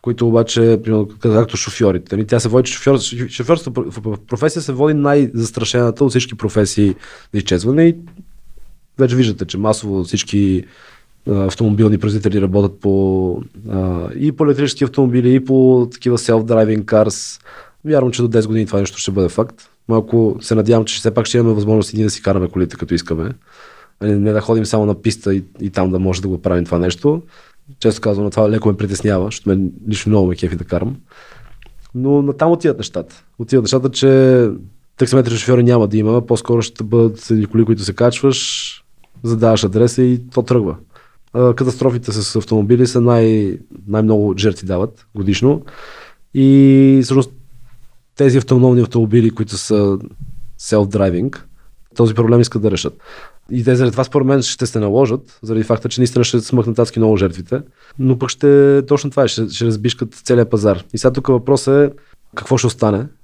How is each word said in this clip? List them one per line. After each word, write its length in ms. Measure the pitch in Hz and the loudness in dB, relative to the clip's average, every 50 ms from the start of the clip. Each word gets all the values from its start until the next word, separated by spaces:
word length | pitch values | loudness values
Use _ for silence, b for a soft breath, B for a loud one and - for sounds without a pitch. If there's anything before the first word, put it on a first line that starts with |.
които 260 | - 120 120 - 120 117 | -4 -6 -2 0 0 2
обаче, 520 | 113 117 113 - - 117 113 113 113 110 113 | 2 2 2 0 0 2 4 4 2 2 0
примерно, 240 | 110 110 107 104 104 | -2 -2 -2 -2 -4
как-, 240 | - - - 117 | -8 -4 -2 0
както 240 | 107 113 117 110 - | 2 2 0 0 -4
шофьорите. 600 | 104 - - - - 117 98 92 87 - - 95 | -8 -8 -10 -4 0 0 0 0 -2 -6 -6 -6
Нали, 100 | 101 110 | -6 -2
тя 140 | 107 123 113 | -2 -2 -2
се 80 | 113 113 | 0 0
води, 220 | 110 127 127 - | 0 0 0 0
че 80 | - - | -6 -4
шофьор-, 500 | - 139 139 123 - - 120 120 123 110 | 0 0 0 0 -2 -6 -8 -8 -10 -10
шофьорската 420 | - - 120 131 170 165 - 139 | -8 -10 -2 -2 -2 -2 -2 -8
пр-, 200 | 117 127 131 135 | -6 -6 -8 -8
в-, 100 | - 113 | -10 -10
в-, 180 | 104 110 104 104 - | -8 -8 -10 -10 -8
професия 360 | - 127 117 143 156 - 170 | -10 -6 -4 -4 -4 -4 -4
се 100 | 143 - | -8 -8
води 220 | 131 123 143 156 156 | -2 0 0 0 0
най-застрашената 1080 | 147 143 143 143 147 139 117 113 117 117 107 - - 110 - - 120 120 117 110 - 143 | 0 0 2 2 2 2 0 -2 -4 -4 -4 -4 -6 -6 -2 0 0 0 0 0 0 0
от 60 | 131 | 0
всички 240 | 107 123 123 - 113 | 2 -2 -2 -2 -10
професии 600 | - - 104 - 110 104 92 - 104 104 98 92 B B B B B B B | -8 -8 -2 0 0 0 0 2 2 2 2 0 B B B B B B B
за 60 | - 104 | -6 -6
изчезване. 460 | 95 - 92 87 90 117 135 151 165 | -2 -2 -2 -2 0 0 2 4 4
И 120 | 170 165 170 - - - - - - - - - - - - - - - _ _ _ _ - | 2 2 0 -10 -20 -20 -20 -20 -20 -20 -20 -20 -20 -18 -18 -18 -20 -20 _ _ _ _ -2
вече 180 | 127 123 123 | 0 0 2
виждате, 280 | 127 127 110 101 - 98 | 2 0 0 0 -4 -8
че 140 | 82 - 92 | -8 -6 -4
масово 460 | 104 110 110 - - 104 98 95 87 | -2 -2 -2 -2 -4 -6 -4 -6 -4
всички, 600 | 85 - 98 - - - 101 101 95 95 90 - b b b b b b b b b _ _ _ - | -4 -6 -6 -4 -2 -2 0 0 0 0 -2 -4 b b b b b b b b b _ _ _ -4
а, 160 | 104 98 98 | -2 -2 -2
автомобилни 540 | 95 - - 120 107 104 101 110 107 107 95 | -2 -2 -2 0 0 2 2 2 2 2 2
производители 420 | - 107 104 107 101 104 95 104 | 0 -2 -2 0 -2 0 0 0
работят 400 | 98 95 92 104 101 98 95 - | -2 0 0 0 0 0 -4 -4
по, 640 | - 101 98 98 98 95 95 95 92 92 87 - - - _ - 107 110 | -2 0 0 2 0 0 0 0 -2 -4 -4 -6 -10 -14 _ -18 -12 -8
а, 380 | 104 95 92 92 90 85 85 - - - | -6 -4 -4 -4 -4 -6 -8 -10 -6 -2
и 140 | 139 156 | -2 -2
по 120 | 131 - 160 | 0 0 0
електрически 400 | 147 143 - 147 135 - - 143 | 0 2 0 0 -4 -2 -2 -4
автомобили, 500 | 123 123 - 135 123 120 127 120 123 127 | -2 0 0 0 2 2 2 2 4 2
и 100 | 131 131 | 2 2
по 440 | 131 135 131 131 127 127 123 120 120 | 2 2 4 6 6 4 4 2 -2
такива 260 | 123 - - 127 120 117 | -6 -6 -2 -2 -2 -2
self-driving 680 | - - 113 110 110 110 117 110 110 107 110 107 104 | 0 0 0 0 0 2 2 2 2 2 0 -4 -2
cars. 580 | - 113 107 107 110 - - - - - _ B B B B B B B B _ | 2 2 2 2 2 -2 -8 -12 -14 -16 _ B B B B B B B B _
Вярвам, 280 | 151 151 139 127 127 | 0 0 0 0 0
че 100 | 117 - | 0 -2
до 60 | 120 117 | -2 2
десет 180 | 117 117 110 | 2 0 0
години 200 | 107 110 113 107 | 2 -2 -2 -2
това 140 | - - 101 | -2 -2 -2
нещо 180 | 98 92 - - | -2 -4 -6 -8
ще 120 | - - | -6 -4
бъде 180 | 95 98 92 85 | -2 0 0 0
факт. 340 | - - 117 113 - _ _ _ _ _ _ - | 0 -2 -4 -4 -6 _ _ _ _ _ _ 0
Малко 480 | 113 110 107 110 - 117 113 107 - 107 | 0 0 0 0 0 2 2 2 -2 -4
се 140 | - - 113 | -4 -2 0
надявам, 300 | 110 101 107 117 113 107 | 0 2 2 2 2 2
че 140 | 104 - - | -2 -6 -4
все 160 | - 117 101 | -4 -2 -2
пак 120 | 120 110 | -2 -4
ще 120 | - - 123 | 0 0 0
имаме 160 | 117 113 110 | 2 2 0
възможност 380 | 104 104 104 110 110 98 - | 0 0 0 0 0 0 -2
и 40 | - | -2
ние 80 | 107 110 | -2 -2
да 60 | 104 | -2
си 120 | - - | -2 -4
караме 260 | - 98 98 98 90 87 | -4 -2 -2 0 -2 -2
колите, 280 | - 92 90 85 - | -2 -4 -4 -4 -4
като 180 | - 85 78 87 | -12 -6 -4 -4
искаме. 380 | 82 - - 82 80 80 107 120 - b b b b b b b b b b b b | -4 -4 -6 -6 -6 -6 -8 -10 -14 b b b b b b b b b b b b
А 60 | 101 | -2
не, 100 | 104 104 | -2 0
не 160 | 101 101 107 | 0 0 0
да 80 | 107 107 | 0 -2
ходим 260 | - - 113 113 107 | 0 0 0 0 0
само 200 | 110 - 110 104 | 0 0 0 0
на 80 | 104 98 | 0 -2
писта 400 | - - 113 104 - - 101 98 | -2 -4 -4 -4 -4 -4 -2 -2
и, 100 | 98 90 - _ - | -2 -4 -8 _ -10
и 100 | - 98 | -10 -6
там 200 | - 98 92 92 | -2 -2 -2 0
да 80 | 92 92 | 0 0
може 240 | 95 95 90 87 | 0 -2 -2 -2
да 60 | 92 98 | -4 -6
го 140 | 92 85 | -6 -4
правим 220 | - 92 90 87 85 | -2 -2 -2 -2 -2
това 140 | 82 87 85 | -2 -2 -2
нещо. 440 | 87 90 85 - - 147 151 170 170 b b b b b b b _ - 135 _ | -2 -2 -4 -2 -2 -2 -2 -2 -6 b b b b b b b _ -20 -18 _
Често 220 | - 113 104 - | -2 -2 -2 0
казвам, 300 | - 107 104 98 104 101 | -2 -2 -2 -2 -4 -4
това 200 | - 110 110 104 | 0 0 2 2
леко 180 | 107 110 - 107 | 2 2 0 0
ме 80 | 95 | 0
притеснява, 480 | 92 107 95 98 90 - 107 101 92 92 | 0 -4 -6 -4 -2 -2 0 0 0 -2
защото 240 | 107 104 - _ 101 | -4 -6 -6 _ -2
мен 240 | 95 95 95 87 - - - 107 | 0 0 0 -4 -6 -8 -6 -6
лично 220 | 107 98 - 104 | -6 -4 -2 0
много 160 | 107 104 95 | 2 2 2
ме 100 | 92 90 | 2 0
кефи 200 | - - 85 90 | -2 -4 -6 -4
да 80 | 85 87 | -6 -6
карам. 320 | - 90 85 90 117 139 - _ b b b b b b b b b b b b b - - - - - | -6 -4 -4 -4 -6 -8 -10 _ b b b b b b b b b b b b b -20 -20 -20 -12 -8
Но 280 | 123 127 139 143 143 | -4 -2 0 2 2
натам 280 | 139 139 139 139 160 165 | 2 0 -2 0 2 0
отиват 280 | 170 170 - 156 139 - | 0 2 0 -2 -2 -2
нещата. 460 | 107 - - 87 82 - - _ _ _ _ - | -8 -8 -8 -10 -10 -10 -18 _ _ _ _ -14
Отиват 240 | 120 - 139 131 | -6 0 0 2
нещата, 280 | 113 - - 131 123 135 | 2 2 -2 0 -2 -2
че 580 | - - 135 135 135 135 131 131 131 127 120 107 95 90 95 92 - - _ _ _ | -2 2 2 4 4 6 6 6 4 4 4 2 -2 -6 -14 -20 -20 -20 _ _ _
таксиметри 400 | - 131 120 127 131 123 117 117 | -2 0 2 2 2 2 0 -2
шофьори 260 | 110 - - 127 123 | -4 0 2 2 4
няма 260 | 120 120 123 117 110 98 | 4 4 4 2 2 2
да 80 | 104 | 0
има, 300 | 110 107 110 117 120 117 | 0 0 2 0 0 0
по-скоро 360 | - 120 110 - - 120 117 | 0 -2 -2 0 -2 -2 -2
ще 220 | 110 - - - 110 | -2 -4 -10 -12 -6
бъдат 460 | 104 117 117 117 113 107 - - - | 0 2 2 2 2 0 -4 -4 -2
едни 160 | 113 110 104 | -2 -2 -2
коли, 180 | 101 - 110 113 | 0 2 0 2
които 180 | 107 113 104 | 2 0 -2
се 100 | 98 104 | -2 -8
качваш, 880 | 95 - 120 123 120 - - 139 131 - - - - - - - - - _ _ - _ - _ _ - - | -2 0 0 0 0 0 0 0 0 0 -4 -8 -8 -8 -10 -12 -16 -20 _ _ -20 _ -20 _ _ -10 -4
задаваш 400 | 117 117 113 117 113 113 101 - | -4 -2 2 4 2 4 2 0
адреса 380 | 98 95 110 120 120 120 - | 0 2 2 2 2 2 0
и 180 | 127 123 123 123 123 - - | 2 2 0 -2 -4 -4 -4
то 80 | 131 | -4
тръгва. 340 | 113 - 127 120 104 87 80 78 - b b b b b b b - _ | -2 0 0 0 0 -2 -6 -10 -16 b b b b b b b -20 _
А, 220 | - 117 123 123 120 | -2 2 2 2 2
катастрофите 580 | 120 135 127 120 - 139 135 120 123 120 - | 2 -2 -4 -2 0 0 0 0 -2 -6 -6
с 240 | 104 110 101 - - | -6 -6 -6 -4 -4
автомобили 500 | 113 101 - 113 110 104 104 120 120 127 | -4 -2 0 0 0 2 2 4 4 2
са 140 | 120 - 123 | 2 2 0
най-, 580 | 117 120 120 117 113 113 113 110 104 95 - - - _ - - 98 101 | 2 4 4 4 4 2 2 2 0 -2 -4 -8 -14 _ -20 -20 -10 -4
най-много 460 | 101 107 110 107 110 104 104 104 92 98 | -2 0 2 2 2 2 2 0 -2 0
жертви 280 | 101 110 95 - - | 0 -2 -2 -2 -6
дават 400 | 92 92 90 98 - - _ _ _ _ | -6 -4 -4 -4 -6 -8 _ _ _ _
годишно. 480 | 104 95 95 98 - 120 131 147 160 B B B B B B B B B B B B - _ - | -6 -2 -2 -2 2 2 0 0 0 B B B B B B B B B B B B -20 _ -2
И 680 | 135 135 135 135 139 139 135 135 135 135 135 135 135 123 | 2 4 6 6 6 6 6 6 6 6 6 6 4 2
всъщност 260 | - 135 135 131 - - - - - - - - - - - - - _ - _ _ _ | 2 2 0 0 0 -8 -20 -20 -20 -20 -20 -20 -20 -20 -20 -20 -20 _ -20 _ _ _
тези 220 | - 143 135 123 135 | 0 2 4 4 2
автономни 420 | 120 - 135 123 123 127 123 123 | 2 2 2 4 4 4 4 4
автомобили, 500 | 117 - - 120 113 104 107 123 110 113 | 2 2 2 0 0 4 2 2 2 2
които 280 | 113 - 110 110 107 104 | 0 -2 -8 -6 -8 -12
са 400 | - - 110 104 104 98 98 98 113 - - - - - - - - - - - | -4 -2 0 2 2 2 0 -2 -6 -14 -16 -18 -16 -14 -12 -12 -12 -12 -14 -14
self-driving, 760 | - - 113 107 101 98 101 104 98 95 87 87 107 135 - - - - - _ - - - _ - _ _ | -6 -2 0 0 0 0 0 0 0 0 0 -2 -4 -4 -6 -10 -20 -20 -20 _ -20 -20 -20 _ -20 _ _
този 180 | - 117 110 107 | 0 2 2 2
проблем 260 | 117 117 113 120 120 | 0 2 4 4 4
искат 220 | 117 - - 110 | 4 2 0 -2
да 80 | 101 107 | -2 -2
решат. 280 | 98 87 - 73 - B B B B B B B B B _ - | -2 -2 -6 -8 -10 B B B B B B B B B _ -8
И 140 | - 123 113 | -6 -2 0
те 120 | 127 127 | 0 2
заради 160 | 123 131 123 | 2 2 0
това, 120 | - 131 127 | 0 -2 -4
според 220 | 120 - 147 131 | -2 0 0 0
мен, 160 | 131 139 139 | 2 0 0
ще 240 | 120 - - - 131 | 0 -4 -6 -6 -6
се 120 | 117 - 113 | -4 -2 -2
наложат, 600 | 107 101 101 127 139 113 117 139 - _ _ _ | -2 0 2 2 2 2 0 -6 -8 _ _ _
заради 220 | - 107 113 113 110 | -8 -4 -2 -2 0
факта, 240 | 110 117 107 - 113 | 0 -2 -2 -2 -6
че 120 | - 123 | -2 0
наистина 240 | 127 120 123 127 120 | 0 0 2 0 0
ще 160 | - - 120 | 2 0 -2
смъкнат 380 | 110 - - 123 107 117 110 - | -2 0 -2 0 0 0 0 0
адски 200 | 120 - - 117 | -2 -2 0 0
много 180 | 110 110 107 | 2 2 2
жертвите. 440 | 92 98 92 85 87 87 - 123 139 151 _ b b b b b - | 2 0 -2 -2 -8 -8 -8 -8 -8 -8 _ b b b b b -2
Но 200 | 131 131 131 120 | 0 0 0 0
пък 120 | 127 123 | -2 -8
ще, 520 | - _ - 143 143 143 139 139 139 139 139 - | -6 _ 2 4 6 6 6 6 4 2 2 0
точно 220 | 147 139 - 143 | -2 -2 -2 -4
това 140 | - 143 135 | 0 0 0
е, 40 | 113 | 0
ще, 200 | - - 113 104 | 0 -4 -6 -6
ще 160 | - - 117 | -4 -4 -2
разбишкат 500 | 117 110 107 104 123 - - 123 110 - | -2 -2 -2 -2 -4 -4 -4 -8 -10 -10
целия 360 | - _ - 123 120 117 117 | -16 _ 0 2 2 2 2
пазар. 340 | 117 107 101 107 98 90 - - | 0 0 2 0 0 0 -4 -10
И 60 | - 107 | -10 0
сега 140 | - 131 | 0 0
тук 140 | 123 135 131 | 0 0 0
въпросът 480 | - 131 120 123 - 139 131 - 139 139 | 0 0 0 2 0 0 0 2 2 2
е 200 | 143 147 139 143 b b b b _ _ _ - | 4 2 2 -2 b b b b _ _ _ -16
какво 240 | - - - 131 120 | -14 -2 -2 0 0
ще 80 | - | 0
остане. 400 | 120 117 - 117 107 104 98 123 147 - _ | -2 -2 0 0 0 0 0 -4 -8 -14 _